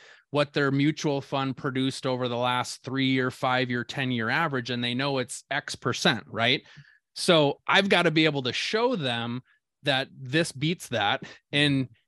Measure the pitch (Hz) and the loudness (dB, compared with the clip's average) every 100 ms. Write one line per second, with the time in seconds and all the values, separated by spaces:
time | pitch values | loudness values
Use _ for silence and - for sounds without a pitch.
0 | - - _ 143 143 - 143 139 143 147 | -8 -20 _ -2 0 0 2 2 2 0
1 | 156 139 - 139 135 127 147 131 131 - | -2 -2 -2 -4 -2 -4 -4 -2 -2 -2
2 | 135 127 123 120 123 123 120 - - 131 | -4 -2 -2 -2 0 0 -2 -8 -8 -2
3 | 131 131 127 - 131 127 123 123 117 - | 0 2 0 -2 0 0 0 -2 -4 -4
4 | 131 120 113 143 165 135 123 123 120 123 | -2 -2 0 0 0 -2 -4 -4 -2 -2
5 | 143 135 123 - - 139 - - 135 120 | -2 -2 -4 -8 -8 -6 -6 -6 -4 0
6 | 180 117 - 104 117 147 - - - _ | 0 0 -4 0 2 0 -4 -20 -20 _
7 | _ - - 165 143 - - 180 202 190 | _ -4 4 6 6 2 2 4 4 4
8 | 175 156 156 143 127 - - 214 240 240 | 4 4 2 2 -2 -4 -2 0 0 0
9 | 135 117 117 120 - _ _ _ 139 131 | -2 -2 -4 -6 -10 _ _ _ -2 0
10 | 135 - 131 147 165 131 151 180 - 117 | -2 -10 -2 0 0 0 -2 -2 -4 0
11 | 104 135 - - _ 143 147 135 127 _ | 0 0 -4 -20 _ 2 2 2 -2 _